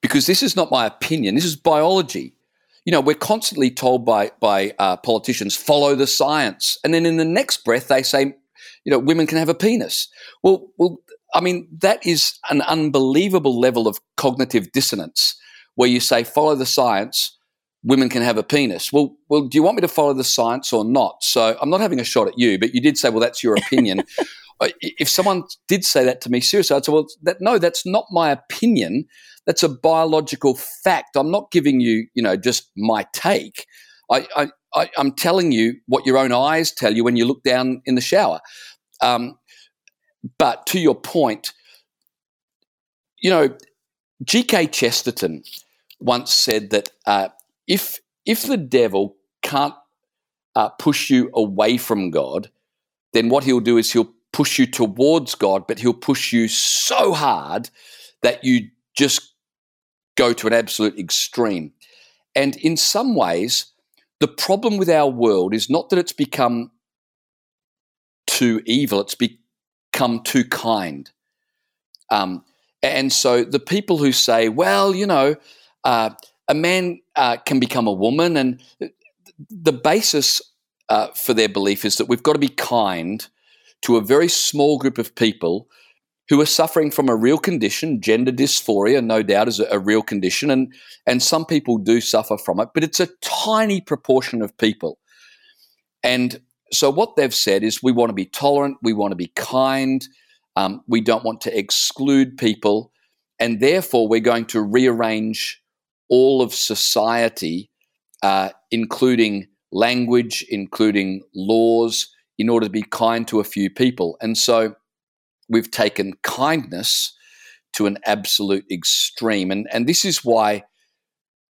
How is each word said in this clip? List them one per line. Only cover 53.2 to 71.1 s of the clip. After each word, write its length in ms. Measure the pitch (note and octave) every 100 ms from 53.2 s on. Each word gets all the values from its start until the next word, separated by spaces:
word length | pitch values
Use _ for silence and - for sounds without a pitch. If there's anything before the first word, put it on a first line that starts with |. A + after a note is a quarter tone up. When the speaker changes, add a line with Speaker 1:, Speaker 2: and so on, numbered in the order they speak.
| A#2
Speaker 1:
what 160 | C#3
he'll 160 | C3+ B2
do 160 | A#2 A#2
is 160 | A2+
he'll 220 | A#2 A2 _ _
push 260 | - C#3+ -
you 80 | B2+
towards 680 | - A2 G2+ C#3+ E3 B2+
God, 320 | - G2 F#2+ -
but 120 | A2+
he'll 160 | A#2+
push 360 | A#2 - C3 -
you 160 | A#2+ A2+
so 680 | - - - - - G3
hard 560 | D#3 C#3+ F2+ C#2+ G2 - _ - - - _
that 240 | A#2+ A#2+
you 240 | C3 B2 G#2 _ _
just 380 | - C#3 - - _ _ _ _ _ _ _ _
go 200 | - B2
to 120 | A#2 A2
an 60 |
absolute 460 | A#2 A2 - G#2+ G#2
extreme. 760 | E2+ - - - A#2 F2+ D#2 - _ _ _ _ _
And 200 | C3+ C#3 C3+
in 200 | D#3+ E3
some 380 | - G#3 C4
ways, 580 | F#3+ F2+ E2+ A#2 - - _ _ _ _ _
the 80 | D3
problem 480 | - - G3 A#3+ G3+
with 140 | E3+
our 180 | D#3 C#3+
world 460 | B2 A#2 G2 F#2
is 160 | A2 G#2+
not 180 | D#3+ -
that 100 | F3+
it's 140 | F3
become 580 | - C4+ - A#2+ A#2 A#2+ _ _ _ _ _ _ _ _ _ _ _ _ _ _ _ -
too 340 | - B2 A2+ A2
evil, 340 | B2+ C#3+ G2+
it's 140 | -
become 1080 | - A#2+ - _ _ _ _ _ - B2 A#2
too 220 | - B2+
kind. 640 | B2 - A2+ A2 F2 C#2+ -